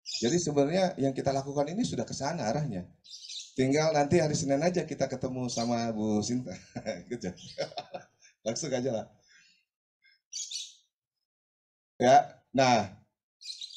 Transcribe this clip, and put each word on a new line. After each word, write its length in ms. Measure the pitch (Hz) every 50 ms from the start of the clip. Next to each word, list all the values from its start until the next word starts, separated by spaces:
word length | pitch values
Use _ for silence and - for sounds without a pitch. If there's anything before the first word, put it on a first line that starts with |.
| _ - - -
Jadi 160 | 107 120 156 175
sebenarnya 560 | 170 151 143 143 139 143 165 190 190 180 - -
yang 160 | 131 139 131 135
kita 160 | 135 143 135
lakukan 320 | 135 135 143 139 147 143
ini 160 | 147 170 214
sudah 240 | 247 - - - -
ke 80 | - -
sana 320 | - 139 143 170 170 123
arahnya. 400 | 107 117 147 151 135 104 90 90 - - _ - - - - - - - - - - - -
Tinggal 320 | 127 131 139 151 156 160
nanti 320 | 156 147 143 143 165 175
hari 160 | 160 151 147 131
Senin 240 | - 135 139 139
aja 240 | 160 180 180 175 151
kita 240 | - 143 - 135 131
ketemu 400 | 131 123 - 131 127 127 127 123
sama 400 | - 120 117 117 120 117 117 117 113 107
Bu 240 | 107 110 107 104
Sinta. 320 | 104 107 123 127 123 - 92 92 - - - -
<laughs> 280 | - 107 107 90 90 -
Gitu. 160 | - - - 92 - - - - - - - - - - - - - - - - _ _ _ - _ _ -
Langsung 240 | 110 120 - - 147
aja 240 | 127 127 123 131 113
lah. 120 | 107 - - - _ _ _ _ - - _ _ _ _ _ _ _ _ _ _ _ _ _ _ _ _ _ - - - - - - - - - - _ _ _ _ _ _ _ _ _ _ _ _ _ _ _ _ _ _ _ _ _ _ _ -
Ya, 400 | 123 123 135 143 - - - - _ _ -
nah, 400 | 127 135 127 123 110 101 95 - - _ _ _ _ _ _ _ _ - - - - - - -